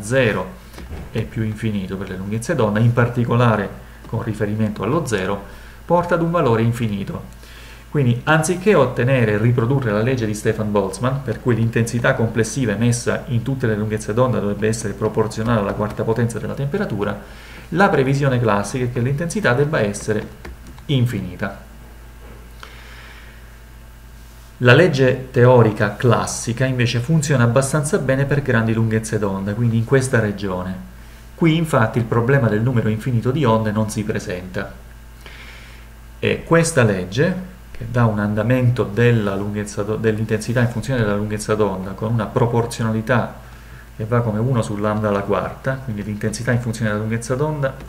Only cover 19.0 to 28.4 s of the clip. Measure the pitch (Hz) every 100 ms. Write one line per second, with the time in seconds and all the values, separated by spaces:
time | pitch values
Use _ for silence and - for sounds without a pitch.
19 | 123 143 170 214 202 127 147 156 104 101
20 | - 104 - - - - - - - 135
21 | 120 98 90 87 98 - - - - -
22 | - - - - - - - - - -
23 | - - - - - - - - - -
24 | - - - - - - 123 139 180 135
25 | 131 120 - 123 123 127 110 101 104 -
26 | 123 104 101 - - 113 131 127 120 120
27 | 123 160 143 135 117 127 135 156 143 190
28 | 127 131 139 139